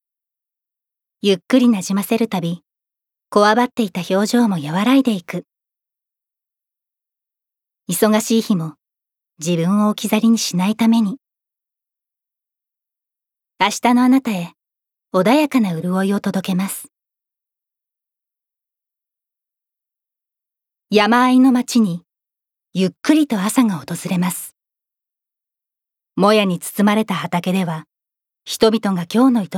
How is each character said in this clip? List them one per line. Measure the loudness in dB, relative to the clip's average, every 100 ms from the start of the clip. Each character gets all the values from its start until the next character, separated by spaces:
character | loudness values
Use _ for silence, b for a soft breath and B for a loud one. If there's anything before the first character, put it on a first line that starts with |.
| _ _ _ _ _ _ _ _ _ _ _ _
ゆ | -2 -2
っ | 2
く | 2
り | 4
な | 2
じ | -2
ま | -4
せ | -2 -2
る | -2
た | -4
び、 | -6 -8 _ _ _ _ _ _ -2
こ | 2
わ | 4
ば | 2
っ | 0
て | -2
い | -4
た | -4 -2
表 | -2 0
情 | 0 0
も | -2
和 | -4 -2
ら | 2
い | 2
で | 2
い | -2
く。 | -6 -12 -12 _ _ _ _ _ _ _ _ _ _ _ _ _ _ _ _ _ _ _ _ _ _ _ -8
忙 | -2 0 0
し | 0 -2
い |
日 | 0 -2
も、 | -4 -12 _ _ _ _ _ -10
自 | -4 -2
分 | 0 0 0
を |
置 | -2 -2
き |
去 | 0
り | 2
に | 0
し | -2 -2
な | -2
い | 0
た | 2
め | 2
に。 | 0 -4 _ _ _ _ _ _ _ _ _ _ _ _ _ _ _ _ _ _ _ _ _ _ _ -4
明 | -2
日 | 0 2
の | 4
あ | 4
な | 2
た | 0
へ、 | -6 -6 _ _ _ _ _ _
穏 | 0 2
や | 2 2
か | 0
な | -2
潤 | -4 -4 -2 -2
い |
を | -2
届 | -4 -4 -4
け |
ま | -4 -4
す。 | -8 -18 _ _ _ _ _ _ _ _ _ _ _ _ _ _ _ _ _ _ _ _ _ _ _ _ _ _ _ _ _ _ _ _ _ _ _ _ _ _ _ -2
山 | 0 2 2
あ | 4
い | 4
の | 4
町 | 2 0 0
に、 | 0 -2 -10 _ _ _ _ _ _
ゆ | -4 -4
っ | -2
く | 2
り | 2 2
と | -2
朝 | -2 0
が | 0 -2
訪 | -8 -10 -4
れ | -2
ま | -2
す。 | -6 -12 _ _ _ _ _ _ _ _ _ _ _ _ _ _ _ _ 0
も | 2
や | 2
に | 2 -2
包 | -6 0 2
ま |
れ | 2 -2
た |
畑 | -4 -4 -4 -2
で | -2
は、 | -2 -6 -12 _ _ _ _ _
人 | -14 0 2
々 | 2 -2
が | -4 -2
今 | 2 2
日 | 2 -2